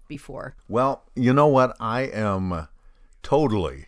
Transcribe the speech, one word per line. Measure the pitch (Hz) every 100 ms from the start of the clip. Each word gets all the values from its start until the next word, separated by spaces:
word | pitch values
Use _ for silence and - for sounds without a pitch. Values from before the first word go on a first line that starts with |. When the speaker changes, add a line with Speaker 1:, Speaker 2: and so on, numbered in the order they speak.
| -
Speaker 1:
before. | 143 - 135 127 - -
Speaker 2:
Well, | 110 135 131 _ -
you | 123
know | 135 151
what? | 135 127 -
I | 113 120
am | 131 107 107 95 92 82 78 - - - - _
totally | - 139 143 107 80 67